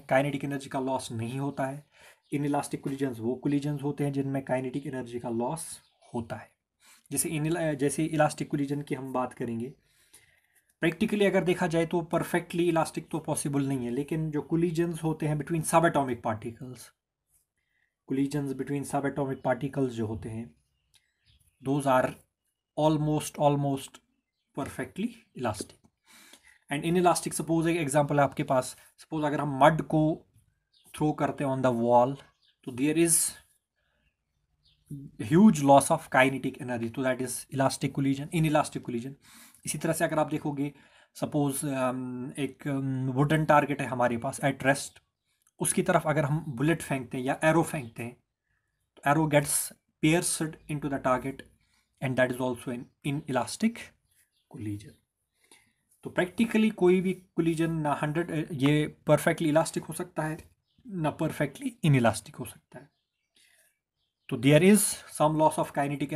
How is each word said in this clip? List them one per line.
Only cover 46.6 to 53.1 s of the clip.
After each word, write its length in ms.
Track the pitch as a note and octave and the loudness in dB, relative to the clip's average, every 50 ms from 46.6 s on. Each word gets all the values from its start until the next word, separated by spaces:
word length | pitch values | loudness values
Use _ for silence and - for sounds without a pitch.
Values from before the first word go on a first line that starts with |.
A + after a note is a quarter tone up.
| C#3+ D#3+ E3+ D#3+ | 0 0 0 0
फेंकते 360 | - - C#3+ C3 B2 A#2 - C3+ | -2 -6 -6 -6 -6 -8 -8 -6
हैं 60 | B2 | -4
या 160 | C3+ E3 - - | -4 -2 0 2
एरो 180 | D#3+ D#3 E3+ | 4 4 4
फेंकते 400 | D#3+ - - D3+ B2 A2+ - - | 2 0 -4 -8 -8 -10 -10 -10
हैं, 140 | A#2 A#2+ - _ _ _ _ _ _ _ _ _ _ _ _ _ _ _ _ | -10 -10 -12 _ _ _ _ _ _ _ _ _ _ _ _ _ _ _ _
तो 60 | - - C#3+ | -4 0 2
arrow 220 | D3 D#3+ D#3+ D3+ D3 | 2 2 2 4 4
gets 380 | D3 D3 - - - - - - _ _ _ _ - - | 2 2 2 -4 -4 -4 -6 -10 _ _ _ _ 0 2
pierced 520 | D#3 E3 F3 F3 - - - E3 D#3 D#3+ - _ - | 2 4 2 0 -2 -4 -4 -6 -6 -8 -12 _ -8
into 200 | D3+ C#3+ D#3 C#3+ C#3 | -8 -6 -4 -4 -4
the 80 | C3 C3+ | -2 0
target 360 | C3 B2+ B2+ A#2+ C3+ C3+ - - _ _ _ _ _ _ _ _ _ _ - | 0 0 0 -2 -6 -10 -10 -16 _ _ _ _ _ _ _ _ _ _ -6
and 160 | - C3 B2+ B2+ | -4 -4 0 0
that 140 | B2+ B2+ | 0 0
is 80 | B2 B2+ | 0 -2
also 340 | C3 B2+ B2 A#2 - C3+ A#2+ | -4 -4 -4 -6 -8 -8 -10
an 60 | A#2+ - - _ _ - | -10 -10 -14 _ _ -6
inelastic 720 | D3+ | -4